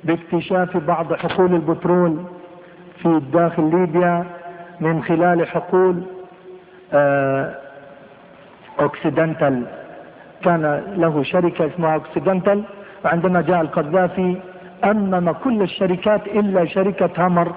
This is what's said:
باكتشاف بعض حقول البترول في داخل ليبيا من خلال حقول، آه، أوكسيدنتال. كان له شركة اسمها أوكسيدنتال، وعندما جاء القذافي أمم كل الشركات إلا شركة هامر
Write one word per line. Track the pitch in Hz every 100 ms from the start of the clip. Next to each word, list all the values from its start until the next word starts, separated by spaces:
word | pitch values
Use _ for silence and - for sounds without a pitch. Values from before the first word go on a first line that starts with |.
باكتشاف | 165 170 - 175 - 185 180 180
بعض | 151 160 160
حقول | 160 170 180 185
البترول | 175 156 165 170 180 175 156 180 - - - - - - -
في | 170 160 135
داخل | 165 170 170
ليبيا | 156 170 185 165 175 170 175 - - - - -
من | 160 165
خلال | - 165 175 175 160
حقول، | 170 175 185 185 175 - - - - - - - - -
آه، | 143 143 139 135 135 139 - - - - - - - - - - - - -
أوكسيدنتال. | 143 - 165 143 165 156 143 127 120 - - - - - - -
كان | 185 170 151 143 - 196
له | 165 151
شركة | 135 180 175 175 156
اسمها | 160 160
أوكسيدنتال، | 156 - 170 156 190 190 202 214 - - - -
وعندما | 170 180 180
جاء | 156 180
القذافي | 156 175 147 180 180 185 180 185 - - - -
أمم | 196 220 196 185 175
كل | 156 269 220
الشركات | 185 - 190 185 208 208 208
إلا | 220 208 185 165
شركة | 190 190 185 175 165
هامر | 180 175 170